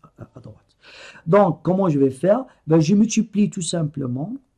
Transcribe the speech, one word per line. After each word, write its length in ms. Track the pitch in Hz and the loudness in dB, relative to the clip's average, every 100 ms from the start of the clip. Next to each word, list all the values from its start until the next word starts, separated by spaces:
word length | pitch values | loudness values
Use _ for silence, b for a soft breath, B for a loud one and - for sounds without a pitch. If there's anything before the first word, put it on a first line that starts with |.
| _ _ | _ _
à, 100 | - | -20
à 60 | 127 | -20
droite. 360 | - - _ _ B B B B | -20 -20 _ _ B B B B
Donc, 380 | - 202 190 151 | 0 2 2 0
comment 260 | 160 185 190 | -2 0 0
je 120 | 143 | 0
vais 100 | 135 | 0
faire ? 340 | 131 180 233 262 B - | 0 0 0 -2 B 0
Ben, 140 | 165 | 2
je 160 | 156 202 | 4 2
multiplie 520 | 226 220 214 196 196 | 2 0 -2 -2 -2
tout 140 | 190 | -2
simplement. 720 | 160 170 151 147 131 123 185 269 _ | -6 -4 -4 -6 -6 -6 -8 -12 _